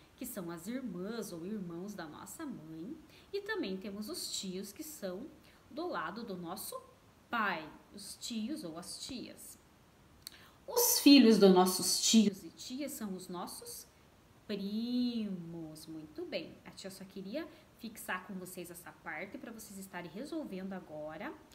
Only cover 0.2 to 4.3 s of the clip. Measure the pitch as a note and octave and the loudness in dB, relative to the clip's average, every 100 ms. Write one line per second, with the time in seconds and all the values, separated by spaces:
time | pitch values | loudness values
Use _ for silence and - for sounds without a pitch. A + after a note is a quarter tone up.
0.2 | B3 - E3+ E3+ F3 B3+ B3+ F3 F#3+ A#3 | -10 -8 -8 -8 -6 -6 -6 -6 -6 -6
1.2 | G3+ F3 F3 G#3+ F3 E3+ G3+ F#3 D#3+ D3 | -6 -8 -8 -6 -6 -8 -8 -10 -12 -12
2.2 | G3+ - D#4 E3 D#3 D#3+ F3+ D#4 - - | -14 -10 -10 -10 -12 -12 -10 -12 -16 -20
3.2 | - G4+ G4+ A4 A3+ F#3+ G#3 G3 G#3+ F4 | -10 -8 -4 -4 -2 -4 -6 -8 -8 -8
4.2 | - | -6